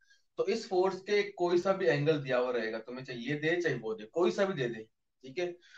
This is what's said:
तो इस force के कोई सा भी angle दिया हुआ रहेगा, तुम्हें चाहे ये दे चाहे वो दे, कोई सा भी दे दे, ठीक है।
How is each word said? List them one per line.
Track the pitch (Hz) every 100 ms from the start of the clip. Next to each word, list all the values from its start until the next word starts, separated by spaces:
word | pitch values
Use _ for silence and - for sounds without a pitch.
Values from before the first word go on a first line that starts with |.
| _ _ _ -
तो | 170
इस | 226 -
force | 185 190 185
के | 202 208 196
कोई | - 175 175
सा | 190
भी | 185 170
angle | 143 147 147
दिया | 135 123
हुआ | 127
रहेगा, | 120 110 110
तुम्हें | 120 127
चाहे | 131 120
ये | 117
दे | 147 156 175
चाहे | 160
वो | 120 110
दे, | 104
कोई | 110 165 180
सा | 208
भी | 196
दे | 156 120
दे, | 110 - _ _ _
ठीक | - 180
है। | 175 - -